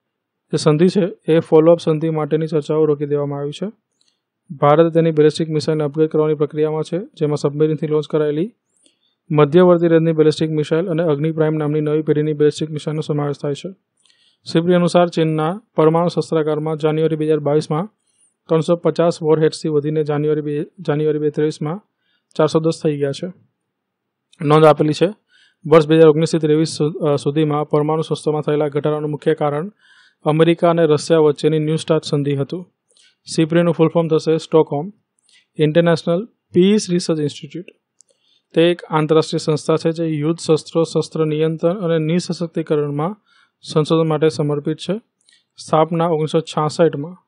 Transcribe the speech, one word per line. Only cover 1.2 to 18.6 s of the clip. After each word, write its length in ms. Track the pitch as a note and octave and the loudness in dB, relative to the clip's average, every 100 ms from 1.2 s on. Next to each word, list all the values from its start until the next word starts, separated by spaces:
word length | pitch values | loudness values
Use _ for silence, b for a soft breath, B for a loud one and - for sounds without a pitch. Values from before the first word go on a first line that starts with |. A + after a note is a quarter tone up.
| - | 0
એ 100 | D#3+ | 0
ફોલોઅપ 400 | D#3+ D#3+ D#3 E3+ | 4 4 6 4
સંધિ 320 | - D#3 D#3+ | 2 -2 -2
માટેની 360 | D#3 D3+ D#3 D#3+ | -4 -2 -2 -2
ચર્ચાઓ 380 | D#3+ D3 D#3 D#3 | -4 -2 0 0
રોકી 220 | C#3+ D3 | 0 -2
દેવામાં 340 | D3 C#3+ C#3+ | -4 -4 -6
આવી 120 | C#3+ | -8
છે. 140 | D3 F#3+ - _ _ _ _ _ _ - | -8 -10 -10 _ _ _ _ _ _ -20
ભારતે 400 | D3 C#3+ D3+ E3+ | 0 4 6 4
તેની 200 | D#3+ E3 | 2 2
બેલિસ્ટિક 400 | D#3 D3+ - E3 | 4 2 2 -2
મિસાઇલને 340 | D3+ C#3+ D#3 D3 | -4 -2 -2 -2
અપગ્રેડ 240 | D3 D#3 | 0 0
કરવાની 260 | D#3 D#3 D3 | 0 0 0
પ્રક્રિયામાં 480 | D3 D3+ D3+ D#3 | -2 -2 -2 -2
છે, 160 | D#3 E3+ | -4 -6
જેમાં 380 | B3 - D3 D3 | -8 -4 -4 -2
સબમરીનથી 500 | D3 C#3+ D#3 D3+ D#3 | -2 0 0 0 -2
લોન્ચ 220 | D3+ D3 | -2 -2
કરાયેલી 440 | D#3 D3+ D3 G#3 - _ _ _ _ _ _ - | -2 -2 -2 -4 -8 _ _ _ _ _ _ -2
મધ્યવર્તી 580 | D3 D3 E3 F3+ E3+ E3+ | 2 4 6 6 6 4
રેન્જની 240 | E3 E3 | 2 2
બેલિસ્ટિક 380 | D#3+ D#3 D3+ D#3+ | 2 2 2 -2
મિસાઇલ 360 | D#3 D3 D#3+ G3 | -2 -2 -2 -2
અને 160 | D#3 | -2
અગ્નિ 300 | E3+ C#3+ D#3 | 0 0 -2
પ્રાઇમ 220 | D#3 D#3 D#3 | -2 -2 0
નામની 260 | D3 D3+ | -2 -2
નવી 220 | D3+ D3+ | -2 -2
પેઢીની 300 | D#3 D3 D3+ | 0 -2 -2
બેલિસ્ટિક 380 | D3 D3+ - D#3 | 2 0 0 -6
મિસાઇલનો 300 | D3+ D#3+ D#3 | -8 -8 -6
સમાવેશ 360 | D3+ D3 C#3+ C#3 | -4 -4 -4 -6
થાય 160 | D3+ C#3 | -6 -8
છે. 200 | F#3 - _ _ _ _ _ _ - | -10 -16 _ _ _ _ _ _ -6
સિપ્રી 300 | - E3+ F3+ | -2 2 2
અનુસાર 340 | F3 F3 F3 | 2 2 2
ચીનના 520 | E3+ D#3+ D#3 D#3 G3+ - - | 0 -2 -2 -4 -6 -6 0
પરમાણુ 340 | D#3 E3 E3+ | 2 2 0
શસ્ત્રાગારમાં 680 | E3 D3+ D#3+ D3+ D3+ D#3 D#3+ | -2 -4 -2 -2 -2 -4 -4
જાન્યુઆરી 400 | D3+ D#3 D#3+ D#3 | -2 0 -2 -2
બે 80 | D#3 | 0
હજાર 140 | D#3 | 0
બાવીસમાં 500 | D3 D3+ D3+ D3+ G3+ _ _ _ _ _ - | 0 -2 0 -4 -4 _ _ _ _ _ -2
ત્રણસો 280 | D#3+ | 0